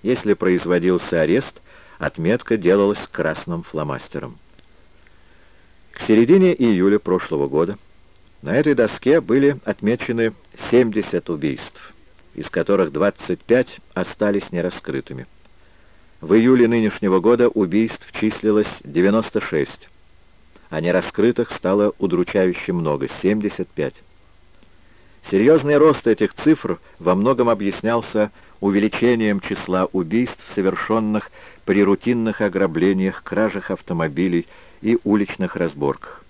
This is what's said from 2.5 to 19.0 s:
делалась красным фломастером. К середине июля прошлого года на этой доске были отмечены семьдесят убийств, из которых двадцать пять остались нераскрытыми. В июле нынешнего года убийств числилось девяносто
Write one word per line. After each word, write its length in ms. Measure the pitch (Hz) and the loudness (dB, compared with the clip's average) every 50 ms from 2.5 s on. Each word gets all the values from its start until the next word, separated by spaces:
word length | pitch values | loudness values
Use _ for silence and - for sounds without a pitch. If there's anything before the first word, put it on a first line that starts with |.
| 117 | -4
делалась 420 | 107 90 87 95 101 101 101 104 - - - | 0 2 2 4 4 4 2 0 -2 -8 -14
красным 520 | - - - 78 78 - - - 85 85 85 | -8 -6 -4 -4 -4 -6 -8 -8 -8 -10 -10
фломастером. 760 | - - 78 76 73 69 64 - - - 73 - 62 60 - _ _ - - - _ - _ - - _ - - - - - - _ _ _ - _ _ _ _ _ _ - - - - | -10 -8 -8 -6 -6 -8 -10 -10 -12 -12 -12 -12 -12 -16 -20 _ _ -20 -20 -20 _ -20 _ -20 -20 _ -20 -20 -20 -20 -20 -20 _ _ _ -20 _ _ _ _ _ _ -20 -20 -20 -18
К 140 | - - | -14 0
середине 480 | - 110 110 120 117 170 196 185 185 175 | 4 4 6 6 6 6 6 6 4 4
июля 440 | - 131 117 104 90 90 98 104 104 | 2 2 2 4 4 4 4 2 2
прошлого 500 | - - 92 90 - - 80 73 71 69 | 2 0 -2 -2 -2 -4 -4 -2 -2 0
года 300 | 67 76 82 87 104 - - - - _ - _ - _ - - _ _ - | 0 0 0 0 -2 -10 -14 -20 -20 _ -20 _ -20 _ -20 -20 _ _ -8
на 140 | - 98 | -2 0
этой 180 | 127 147 151 143 | 0 2 2 2
доске 460 | 117 117 107 - - - 127 147 165 | 2 2 0 -2 -4 0 2 2 2
были 380 | 127 85 120 135 139 143 143 131 - | 2 2 0 2 2 2 0 0 -6
отмечены 680 | - 101 - - 104 120 120 - - 120 117 113 113 107 - - - - - - - | -8 -6 -2 -2 -2 -2 -2 -4 -6 -2 -2 -2 -2 -2 -6 -20 -20 -20 -16 -6 2
семьдесят 600 | - 120 127 113 101 107 98 - - 90 - - | 4 4 4 4 0 -4 -4 -2 -4 -6 -4 -4
убийств, 640 | 85 76 71 76 67 62 - - _ - - - - - - - - - - - - | -8 -4 -4 -6 -6 -6 -10 -18 _ -20 -20 -20 -20 -20 -20 -20 -20 -20 -20 -20 -14
из 140 | - 76 - | -14 -12 -6
которых 440 | - 87 80 - 101 95 92 78 69 | -4 -4 -2 0 0 0 0 -2 -2
двадцать 480 | 73 90 101 - - - - 90 - | -2 -2 -2 -2 -4 -8 -8 -8 -8
пять 400 | - - 113 123 127 - - - - - - | 0 0 0 0 0 -2 -8 -20 -20 -10 -8
остались 580 | 92 90 - - - 107 104 101 101 - - - | -8 -6 -6 -4 -4 -2 -2 -2 -2 -4 -6 -6
нераскрытыми. 760 | 87 85 90 - - - - - 67 - - - - - - - - - - - - - _ _ _ _ - _ - - _ _ _ | -4 -4 -4 -6 -8 -12 -8 -8 -8 -8 -10 -14 -14 -14 -16 -20 -20 -20 -20 -20 -20 -20 _ _ _ _ -20 _ -20 -20 _ _ _
В 140 | - 78 92 | -2 2 4
июле 320 | 113 113 123 131 127 120 | 4 6 6 6 6 6
нынешнего 540 | 113 117 117 110 107 - - - 98 92 92 | 4 4 2 0 0 -2 -2 0 2 2 4
года 280 | 85 110 120 117 123 120 | 4 4 4 4 4 2
убийств 640 | - 107 101 87 82 107 113 113 - - - - - | 2 0 -2 0 2 0 0 0 -4 -12 -18 -16 -8
числилось 540 | - - 110 107 - - 107 104 107 104 - - - - | -4 -4 -4 -4 -2 -2 0 2 2 0 -2 -6 -16 -18
девяносто 580 | 71 71 82 | -6 -2 0